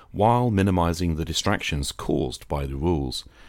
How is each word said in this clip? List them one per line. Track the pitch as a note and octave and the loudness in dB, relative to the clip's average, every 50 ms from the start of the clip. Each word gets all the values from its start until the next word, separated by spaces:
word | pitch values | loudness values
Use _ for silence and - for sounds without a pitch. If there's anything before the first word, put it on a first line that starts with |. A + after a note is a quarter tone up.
| - - | -20 -8
while | - F#2 G2+ A2+ A#2+ B2 B2 A#2+ | -2 2 4 4 4 4 2 2
minimizing | G#2+ G2 F#2+ G2+ F#2 F2+ E2+ E2+ E2+ E2+ F2+ E2+ D#2+ | 4 4 4 4 4 4 2 2 0 0 0 -2 0
the | D#2 D#2+ | -2 -2
distractions | E2 E2 - - G2 G#2 - - - D#2 C#2+ C#2+ - | -4 -4 -2 0 0 0 -2 -2 -4 -4 -4 -4 -6
caused | - - - - D#2+ C#2 C2+ B1+ - - - | -6 -6 -2 -2 0 0 -2 -4 -6 -10 -8
by | - D2+ C#2+ C#2+ | -6 -4 -4 -4
the | C2+ C2+ | -4 -4
rules. | C#2 D2 F2 F2 D2 C#2 B1+ B1 - - - - - - | -2 0 0 0 0 -2 -4 -6 -8 -10 -14 -18 -20 -20